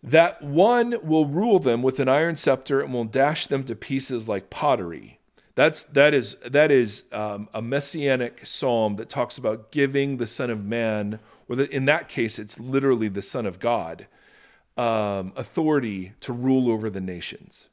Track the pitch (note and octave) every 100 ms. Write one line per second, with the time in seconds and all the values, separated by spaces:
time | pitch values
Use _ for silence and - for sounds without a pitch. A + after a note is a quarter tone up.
0 | C3+ D3+ E3+ - D3 C#3+ G3+ A#3+ A#3 A#3+
1 | D#3 D#3 D3 D3 A3+ G3 C3+ A#2 C3 C3
2 | C3 C#3 E3 D#3+ - C3 - C3+ C#3 B2
3 | A2+ A#2+ C#3 D#3 - C#3 C3+ A2 - C3+
4 | C3 B2 A2 G2+ - - D3+ B2+ F2+ D#2+
5 | G#1 - _ _ _ - D3 D#3+ - C#3
6 | D3 D3 G#2+ - B2 C#3 D3+ C#3 A#2 G2+
7 | - A2 G#2+ G#2 G#2 A2 A2+ C#3 C#3 E3
8 | C#3+ B2+ A#2+ - - - C#3 A#2+ A2 G#2
9 | A2+ - A#2+ - A#2 A2+ A2+ D3 C#3 C#3
10 | C#3 C3+ A#2 - B2+ A2 G2+ A2+ A2+ G#2+
11 | G#2 G#2+ _ _ _ B2 C#3+ C#3+ C3 D#3
12 | D#3+ - A2+ - G#2+ - A#2+ C3+ C3+ B2
13 | A2 G2 F#2+ C3 A2 F2+ A#2 A#2 E2 E2
14 | - _ _ _ _ _ _ - A#2+ A2+
15 | G#2 G2 F#2 A2+ A#2+ - D#3 D3+ A#2+ G2
16 | F#2 - - A#2+ B2 C3 B2 A2 A2 F#2+
17 | F#2 F2 - - - - -